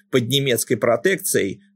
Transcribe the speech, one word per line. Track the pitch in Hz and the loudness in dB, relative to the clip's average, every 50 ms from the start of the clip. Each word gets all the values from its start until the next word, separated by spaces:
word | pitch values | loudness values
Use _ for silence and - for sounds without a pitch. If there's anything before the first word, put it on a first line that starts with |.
| _ _ | _ _
под | - 131 117 117 | 0 0 0 2
немецкой | 139 139 139 135 117 113 - - 131 | -2 0 0 0 0 -2 0 -2 -2
протекцией | - - 113 113 113 - - 190 170 - - - - 98 98 - - - _ _ | 0 2 0 0 2 2 0 -2 0 -4 -2 -2 0 0 -2 -6 -10 -16 _ _